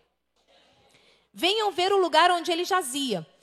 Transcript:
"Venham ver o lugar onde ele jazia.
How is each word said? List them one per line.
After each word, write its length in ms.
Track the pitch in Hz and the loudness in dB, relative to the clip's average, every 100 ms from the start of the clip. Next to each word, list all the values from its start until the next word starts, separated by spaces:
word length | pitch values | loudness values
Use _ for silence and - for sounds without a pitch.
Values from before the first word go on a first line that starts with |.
| _ _ _ _ _ _ _ _ _ _ _ _ _ | _ _ _ _ _ _ _ _ _ _ _ _ _
"Venham 380 | 196 320 427 427 | -4 -2 0 -2
ver 220 | 339 359 | 0 0
o 40 | 392 | 2
lugar 320 | 349 311 349 | 2 4 4
onde 180 | 349 339 | 2 -2
ele 140 | 330 | -4
jazia. 600 | 349 370 277 277 269 190 156 _ | -2 -2 -2 -6 -4 -4 -8 _